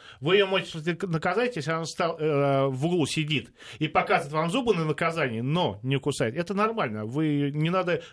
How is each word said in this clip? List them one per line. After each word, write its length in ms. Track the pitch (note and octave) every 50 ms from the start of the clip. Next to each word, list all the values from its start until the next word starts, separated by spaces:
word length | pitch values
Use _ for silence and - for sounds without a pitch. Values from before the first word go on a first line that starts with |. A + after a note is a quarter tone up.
| - - - -
Вы 140 | B2+ D3+ F#3
её 140 | G3+ G3 F#3+
можете 500 | F#3+ F#3 F3+ - - E3 D3+ E3+ E3+ E3 -
наказать, 480 | F#3 E3 D#3+ - F3+ F3+ G#3+ B3 B3 B3
если 160 | D#3+ C3+ D#3
она 140 | E3 E3 E3
стал, 320 | D3 - - F3+ E3 E3 E3
э, 480 | D#3 D#3 D3+ C#3 C#3+ C#3 C#3 C3+ C3+
в 180 | C#3 C3 B2+ C#3
углу 200 | E3+ F3+ F3+ C#3+
сидит 460 | B2+ - D#3+ D#3 D3 D#3 B2+ G#2+ - - - - - - -
и 80 | D3+
показывает 460 | D#3 - F3+ F3 - G3+ E3+ C#3 C#3 D3+
вам 180 | D#3 D#3+ E3+
зубы 240 | F3 C4+ B3+ A3 G3+
на 100 | E3+ D#3+
наказание, 600 | D3+ D3 - E3+ E3 E3 E3 D3 B2+ A2+ A2 A#2+
но 340 | C3 D3+ F3+ F3 B2+ F#2+ G2+ A2
не 120 | C3 C#3 C3+
кусает. 340 | - D3 C3+ - C#3 A2+ A#2+
Это 200 | E3 E3+ - G3+
нормально. 500 | G3 G#3 A3+ A3+ A3+ E3+ B2 G#2 G#2+ G#2+
Вы, 480 | A2 B2 D3 D#3+ D#3 D3 C#3+ C#3+ C#3+ C#3+
не 160 | D3+ D3+ E3
надо 320 | F3 F#3+ F3+ F3+ E3+ - - -